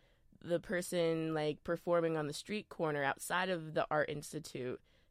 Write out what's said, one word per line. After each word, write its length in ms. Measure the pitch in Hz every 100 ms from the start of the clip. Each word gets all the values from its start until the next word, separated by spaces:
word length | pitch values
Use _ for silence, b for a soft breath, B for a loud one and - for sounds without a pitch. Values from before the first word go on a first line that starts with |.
| b b b -
the 200 | - 170
person, 720 | - 180 180 180 165 160 160
like, 280 | 156 151 -
performing 520 | - 165 - 170 165 160
on 120 | 147
the 40 |
street 360 | 147 - 214 -
corner 340 | - 160 147
outside 480 | 139 - - 175 185
of 240 | 175 156
the 120 | 160 -
Art 180 | 151 -
Institute 720 | 147 151 156 151 135 127 - b b b